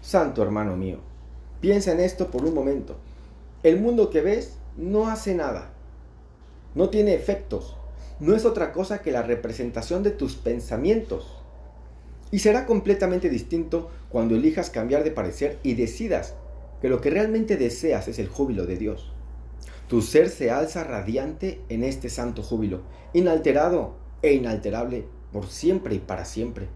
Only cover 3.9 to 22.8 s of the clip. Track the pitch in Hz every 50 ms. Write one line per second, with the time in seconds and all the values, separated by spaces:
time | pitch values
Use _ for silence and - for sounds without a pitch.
3.9 | 240 233 208 - - 160 147 185 208 240 269 - - - - - - - 160 180
4.9 | 202 214 220 220 220 214 - 208 185 175 156 135 113 87 - - - - - -
5.9 | - - - - - - - - - - - - - - - - - 139 180 196
6.9 | 208 214 208 208 180 - - - 196 196 - - - 92 - - - - - -
7.9 | - - - - - - 147 151 202 220 214 233 220 202 170 151 - 165 190 190
8.9 | 214 196 - 160 131 120 117 117 120 117 - 113 113 117 127 120 120 113 110 -
9.9 | 170 185 202 208 208 - 143 120 - - - 160 123 120 120 - 117 117 135 180
10.9 | 220 226 220 - - 80 - - - - - - - - - - - - - -
11.9 | - - - - - - - - - 196 - 214 208 247 - - 233 202 - 202
12.9 | 202 196 202 180 180 180 180 170 131 113 - - 170 165 165 160 - 170 170 -
13.9 | - - - - - 123 113 113 113 113 131 160 156 - 165 - - 123 110 120
14.9 | 139 147 151 156 156 - 101 90 87 - 143 143 147 - - 143 120 113 123 107
15.9 | - - 226 220 170 104 - - - - - - - - - - - - - 127
16.9 | 131 120 - 143 156 190 214 220 220 226 220 220 208 160 131 120 117 - - 160
17.9 | 139 104 95 - 117 120 107 95 - - 143 131 117 95 90 87 92 90 104 104
18.9 | 110 - - - - - - - - - - - - - - - - - - -
19.9 | - 117 101 - - 151 170 185 - - 143 117 117 135 156 156 - 185 160 139
20.9 | 123 104 95 101 113 127 135 151 156 - - 190 175 - - - 113 113 120 131
21.9 | 135 131 - 120 123 - 120 120 120 120 101 - - 110 110 101 90 90